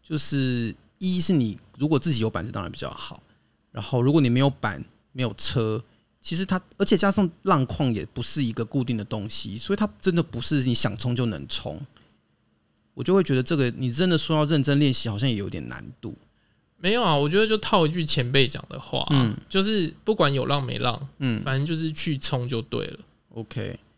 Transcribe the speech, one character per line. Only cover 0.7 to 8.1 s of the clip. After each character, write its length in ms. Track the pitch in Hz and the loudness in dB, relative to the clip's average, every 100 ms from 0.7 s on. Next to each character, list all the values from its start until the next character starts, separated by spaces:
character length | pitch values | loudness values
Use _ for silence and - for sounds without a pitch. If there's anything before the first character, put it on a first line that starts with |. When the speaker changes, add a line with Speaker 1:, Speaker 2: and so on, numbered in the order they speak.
| - _ _ | -8 _ _
Speaker 1:
一 220 | 185 180 | -2 2
是 100 | - | 4
你 260 | 170 113 - _ - | 4 2 -4 _ -6
如 100 | 147 | 0
果 100 | 147 | 2
自 140 | 170 | 2
己 80 | 120 | 0
有 100 | 110 | 0
板 140 | 101 | -2
子 80 | 87 | -6
当 100 | 104 | -8
然 80 | 87 | -8
比 80 | - | -8
较 120 | - | -10
好， 340 | - - - _ _ _ _ _ | -8 -12 -12 _ _ _ _ _
然 100 | 113 | -12
后 200 | 107 131 | -2 0
如 100 | 127 | 4
果 80 | 156 | 4
你 100 | 127 | 4
没 120 | 123 | 4
有 80 | 139 | 2
板， 340 | 135 110 78 65 _ _ | 0 -6 -6 -14 _ _
没 100 | 127 | -6
有 100 | 123 98 | -6 0
车， 440 | - 131 110 110 - _ _ _ | 0 2 -2 -2 -8 _ _ _
其 160 | - 165 | -6 -4
实 100 | 190 | -2
它， 160 | 185 - - | -4 -6 -2
而 60 | |
且 140 | - 190 | 2 4
加 120 | 196 | 4
上 200 | 196 185 - | 2 0 -2
浪 220 | 196 165 127 | 0 2 2
况 300 | - 135 107 | 0 0 0
也 100 | |
不 140 | 73 | -4